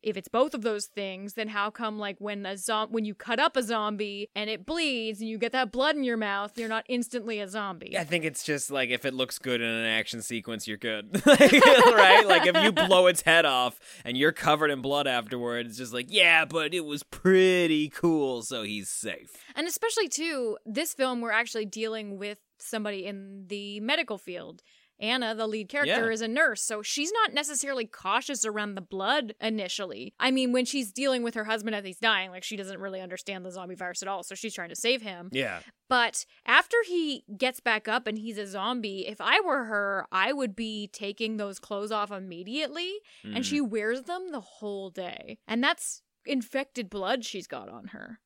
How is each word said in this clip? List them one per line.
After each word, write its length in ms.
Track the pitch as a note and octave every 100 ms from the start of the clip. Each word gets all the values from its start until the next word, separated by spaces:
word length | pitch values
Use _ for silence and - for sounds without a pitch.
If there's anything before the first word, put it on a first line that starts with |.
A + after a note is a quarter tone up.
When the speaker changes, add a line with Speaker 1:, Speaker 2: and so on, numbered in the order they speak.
Speaker 1:
if 140 | G#3+ F#3+
it's 100 | -
both 260 | A3+ D4
of 80 | C#4+
those 240 | A3 G#3 G#3
things, 480 | - G3 F#3 G3+
then 140 | A3+ G#3+
how 200 | G#3 G#3
come, 300 | G#3+ A3+ G#3+
like, 160 | G3+ G3
when 260 | G#3 G3+ G3
a 100 | G3
zom-, 340 | A#3 G#3+ G#3+
when 140 | A3+
you 80 | G#3+
cut 260 | G3+ - A3+
up 160 | D#4+
a 60 | C4+
zombie 680 | A3 A3+ G#3 G#3 G#3 G3+ G#3
and 160 | G3+ G#3+
it 160 | A3
bleeds 540 | F#3+ E4 D#4 B3 A3 G#3
and 100 | A3
you 80 | A3
get 140 | A#3
that 200 | C4 A#3+
blood 240 | A#3+ D4
in 80 | D4+
your 140 | B3+ A3+
mouth, 400 | G#3 G3 G#3 A#3+
you're 100 | A3+
not 160 | A3 -
instantly 500 | B3 A#3 B3 A3 G#3
a 80 | G3
zombie? 480 | G#3 G3+ E3+ -
Speaker 2:
I 80 | F#3+
think 220 | D#3 F3
it's 160 | D#3 C3+
just, 280 | - C#3+ -
like, 180 | C#3 B2
if 160 | B2
it 80 | C#3
looks 240 | B2+ B2+ -
good 240 | C3 A#2+
in 60 | A#2
an 180 | A2+
action 380 | A2+ A2 G#2+ A#2
sequence, 440 | - A#2 G2+ A2 -
you're 100 | G#2
good. 440 | A#2+ G#2+ G#2 G3+
<laughs> 40 | -
Like, 240 | C#4 C#4
right? 760 | - C5 C5 A#4+ A4+ F#4 G4+
Like, 220 | A4 - F3+
if 80 | E4
you 80 | C4
blow 340 | F3+ A#3+ F#3+
its 160 | F3+ F3
head 240 | - E3
off 340 | D#3 B2+ B2 - - -
and 140 | A#2 B2+
you're 140 | D3
covered 400 | - D#3+ D3+ D3+
in 100 | C3+
blood 240 | C3 C#3+
afterwards, 640 | C#3+ B2 G#2+ B2 A#2+ A#2+ A#2+
it's 80 | A2
just 160 | B2
like, 140 | B2 B2
"Yeah, 360 | G3 F3 E3
but 280 | D#3 D#3+ D3+
it 100 | F3+
was 180 | D3+ C#3+
pretty 840 | - - F#3 F#3+ F#3 F3+ E3+ D#3 D3+
cool, 520 | - E3+ D#3+ C#3 A#2+
so 220 | A2 B2
he's 260 | G#2 G#2 F#2+
safe." 420 | - G#2+ E2+ - - -
Speaker 1:
And 120 | - E4
especially, 420 | - A4+ A4 F4
too, 480 | C#4 E4 C#4+ A#3 -
this 280 | A3+ G#3+ E4
film, 260 | - C4 A#3+
we're 100 | A#3
actually 340 | G#3+ A#3 A3+
dealing 520 | G#3+ A3 A3 A3 G#3 G3
with 220 | G#3 G#3 _ _
somebody 480 | - A3 G#3 G3+
in 400 | F#3 G3 G3 G3 F#3
the 300 | G3+ G3+ G#3
medical 360 | A3 D#4 D4+ G3+
field. 460 | - F3 E3+ E3+ _ _ _ _
Anna, 320 | G#3+ B3+ A3+
the 120 | A3 A3
lead 200 | G#3+ F#3+
character, 380 | C#4+ C#4+ A#3+
Speaker 2:
Yeah. 60 | A3+
Speaker 1:
is 100 | A3
a 60 | A3+
nurse, 340 | B3+ D#4+ G#3+
so 200 | - G#3+
she's 300 | G#3+ - D#4
not 220 | A4+ A4
necessarily 520 | B3+ D4 D4 C#4 C4
cautious 600 | A3+ - F#3+ A3+ C4+ C4
around 300 | A3 G#3+ G#3
the 60 | G3
blood 520 | F3 F#3+ G3 D4 A3+ -
initially. 720 | A3+ A3 F3+ - F#3+ G#2+ B2+ _
I 120 | B3+
mean, 200 | C4 B3+
when 140 | B3
she's 260 | B3 C#4 A3
dealing 320 | A#3 C#4 B3+
with 100 | A#3
her 100 | A3+
husband 300 | G#3+ A3 G#3+
as 80 | G#3
he's 140 | F#3+ F3+
dying, 300 | A3+ G3+ F#3
like, 120 | F3+
she 120 | -
doesn't 240 | G#3+ F#3+ F#3+
really 220 | F#3+ F#3+
understand 440 | F#3 F#3 - F#3+
the 60 | F#3
zombie 240 | F#3 F3+
virus 260 | F3+ F3+ F3
at 60 | F#3+
all, 160 | F#3+
so 120 | F3
she's 180 | F#3+ A3
trying 160 | - F#3
to 60 |
save 260 | - A#3 B3+
him. 280 | G#3+ F3 F3+
Speaker 2:
Yeah. 260 | C3 A#2+ F2 - _ _
Speaker 1:
But 360 | B3+ A3+ - - _
after 320 | - C4 F4+ A#4+ G4+
he 380 | F4 D#4 C4+ _ G3+
gets 220 | B3+ B3+
back 280 | A#3+ G#3+ G#3+
up 200 | A#3 A#3
and 100 | G#3+
he's 200 | A3 G#3
a 100 | G3+
zombie, 600 | F#3+ G#3 B3+ G#3 G3 -
if 120 | G#3+
I 220 | G3+ C#4+
were 240 | F#4 C4+
her, 400 | A3+ G#3 G3+ F#3+ -
I 200 | F#3 G#3
would 240 | C#4+ B3
be 320 | F#3+ A3 G#3+ G#3
taking 500 | - G3+ G#3 A3 A3
those 220 | G3+ F#3+
clothes 320 | - G3+ G#3+
off 200 | G#3+ G#3
immediately, 880 | G3 F#3+ E3+ F#3 C4+ C#4+ D4+ F4+ G#4 _ -
and 140 | G#3+ G#3+
Speaker 2:
Mm. 60 |
Speaker 1:
she 160 | G#3+ D4
wears 440 | B3+ G#3+ G#3+ B3+
them 280 | C4 F4+ F#4
the 80 | C#4+
whole 480 | F#3 - G#3 G3 G3
day. 500 | F3+ F3+ - - G#3+ -
And 160 | A3+
that's 380 | C#4 E4+ - - _ _
infected 640 | - C4 G#3+ C4+ C4+ - F#3+
blood 360 | G3+ F#3+ B3+
she's 220 | A3 G3 F3
got 200 | B2+ G2
on 200 | A2 -
her. 320 | - G1+ A3